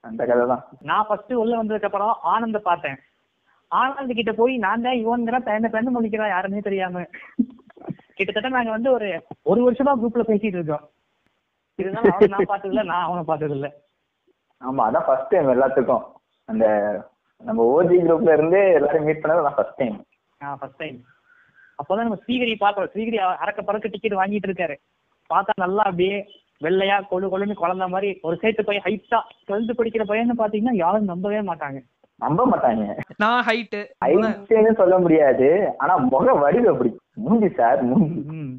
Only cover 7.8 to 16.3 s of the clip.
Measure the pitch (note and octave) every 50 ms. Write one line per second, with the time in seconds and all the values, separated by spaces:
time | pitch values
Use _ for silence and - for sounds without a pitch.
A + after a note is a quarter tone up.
7.8 | - - - - _ _ _ - G3 F3+ G3+ G#3 G#3 C4 B3+ B3+ A#3+ A3+ A3 A3
8.8 | A#3 C4+ B3+ A3+ G#3+ G3+ E3+ E3 - _ - _ _ D3 F#3+ A#3 B3 B3 A#3 B3
9.8 | C4+ C#4+ C#4 A#3+ A3 A#3+ A3+ A#3+ A3+ A3+ A3 G3+ G#3+ A3 F#3 F3+ E3+ D3+ D3+ D3
10.8 | - _ _ _ _ _ _ _ _ _ _ _ _ _ _ _ _ _ _ -
11.8 | F#3 F#3+ F#3+ G#3+ A#3 G3+ F3 G3 G#3+ G3 G3 G3 G3 - G3+ G3 - F#3+ F#3 G#3+
12.8 | G#3+ F3 E3 F3 F3 D#3+ F3+ F3 E3 D3+ D#3+ D3+ D3+ D3+ D3 C#3 C#3 C#3 C#3+ -
13.8 | _ _ _ _ _ _ _ _ _ _ _ _ _ _ _ _ B2+ B2+ C3 C3+
14.8 | A#2 A2 B2 E3 G#3+ - C3+ C3 - - G#3+ F#3 D3+ C3+ B2 B2 C3+ C3 C3 C#3
15.8 | B2 G#2+ C3 A2+ - - - - _ _